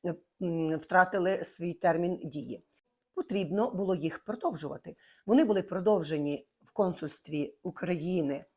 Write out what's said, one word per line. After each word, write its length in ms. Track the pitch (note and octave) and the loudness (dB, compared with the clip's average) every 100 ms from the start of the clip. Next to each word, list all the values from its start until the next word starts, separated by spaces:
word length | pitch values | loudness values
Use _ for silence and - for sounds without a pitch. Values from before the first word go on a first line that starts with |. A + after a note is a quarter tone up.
| F3+ | -4
е, 80 | E3 _ _ | -6 _ _
м, 360 | F3+ E3 D#3+ D#3 | -2 0 0 -2
втратили 640 | - F3+ F3+ G3 F3+ F#3+ | 2 4 6 4 0 0
свій 300 | E3 - E3+ | -2 -4 -6
термін 460 | E3+ F3+ E3 F3 F3+ | 0 2 2 0 -2
дії. 400 | D#3 D3 A#2+ A2 _ _ _ _ _ | -6 -8 -8 -10 _ _ _ _ _
Потрібно 560 | - - G3+ F3 F#3+ B3 | -8 -4 -2 0 0 0
було 240 | G#3+ G3 | 0 0
їх 300 | F3+ D#3 - | 0 -2 -6
продовжувати. 720 | - G#3+ E4+ F3+ D3 D#3 - - _ _ - | -8 -4 -4 -4 -6 -8 -12 -20 _ _ 2
Вони 180 | B3 | 4
були 180 | C4+ G3+ | 6 2
продовжені 880 | F#3 F#3+ F#3 G#3 D#3 D#3 C#3+ C#3+ - _ | 0 0 2 2 2 0 0 -4 -8 _
в 100 | - | -12
консульстві 880 | - F#3+ D3+ D#3 - - D3+ C#3+ - | 0 0 0 -4 -6 -4 -4 -4 -6
України 840 | F3+ E3 F#3 F3 D#3+ F#3 D3 C#3+ - | -10 -6 -2 -2 0 0 0 -2 -8